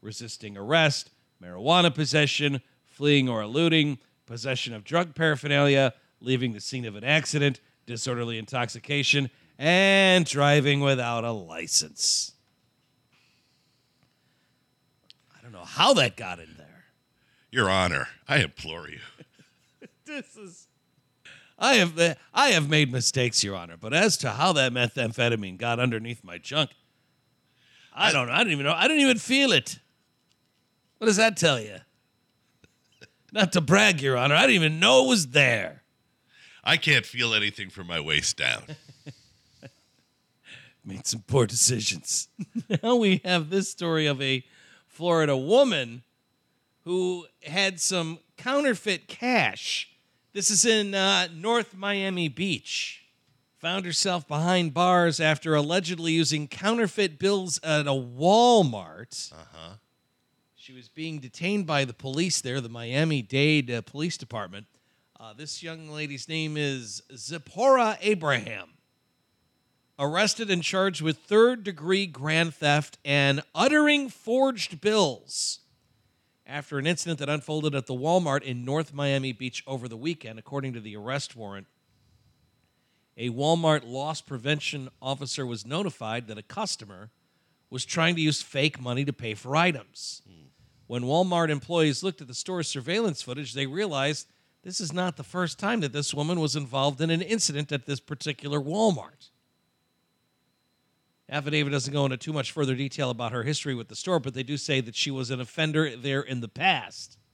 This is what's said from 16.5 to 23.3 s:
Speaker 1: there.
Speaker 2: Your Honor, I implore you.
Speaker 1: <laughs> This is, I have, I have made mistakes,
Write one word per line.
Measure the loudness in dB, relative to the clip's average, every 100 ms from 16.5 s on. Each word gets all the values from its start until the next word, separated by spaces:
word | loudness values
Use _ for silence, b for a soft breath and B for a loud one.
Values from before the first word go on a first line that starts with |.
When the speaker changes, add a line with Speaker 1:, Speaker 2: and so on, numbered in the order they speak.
| -20
Speaker 1:
there. | -20 -20 _ _ _ _ _ _ _
Speaker 2:
Your | 0 2
Honor, | 4 2 0 -4 -12 -2
I | 0
implore | 0 -4 -14 -12 -14
you. | -16 -20 -20
Speaker 1:
<laughs> | -20 _ _ _ _ _ -20 _ -16
This | -14 -14 -20
is, | -20 -20 _ _ _ _ _ _ B B B B
I | 4 4
have, | 4 4 2 2 b
I | 2 4
have | 4 4
made | 4 4
mistakes, | 2 0 0 0